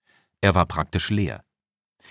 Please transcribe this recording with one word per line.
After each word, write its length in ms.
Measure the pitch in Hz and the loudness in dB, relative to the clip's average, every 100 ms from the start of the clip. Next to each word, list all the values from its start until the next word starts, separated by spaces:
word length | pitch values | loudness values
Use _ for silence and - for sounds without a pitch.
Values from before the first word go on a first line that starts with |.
| _ _ _ - | _ _ _ 0
Er 140 | 101 90 | 2 4
war 100 | 85 | 2
praktisch 460 | 82 76 - - | 0 -4 -2 -2
leer. 320 | 104 90 50 - _ _ _ _ _ - | -2 -2 -6 -16 _ _ _ _ _ -20